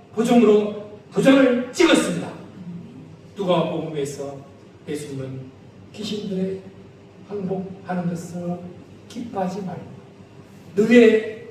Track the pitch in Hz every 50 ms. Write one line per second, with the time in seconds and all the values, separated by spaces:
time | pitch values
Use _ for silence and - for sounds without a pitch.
0 | - - - 214 240 240 247 240 220 208 208 208 208 - - - - - - -
1 | - - - 196 214 269 269 277 262 233 240 254 - - - - 349 311 269 185
2 | - 185 175 - - - - - - - - - - - - - - - - -
3 | - - - - - - - - 196 180 175 165 160 147 156 156 151 156 156 147
4 | 139 - - - 139 139 139 139 - - - - - - - - - - 147 143
5 | 147 - 135 135 131 131 131 131 131 - - - - - - - - - - 214
6 | 208 - 214 202 190 190 190 185 190 185 185 - - - - - - - - -
7 | - - - - - - 202 202 185 180 190 185 - - - - - 180 180 180
8 | 170 175 170 160 - - 170 175 175 175 180 175 - - - - - - - -
9 | - - - 233 - - - 196 185 185 - 208 190 175 - - - - - -
10 | - - - - - - - - - - - - - - - 190 220 233 240 247
11 | 226 214 214 214 - - - - - -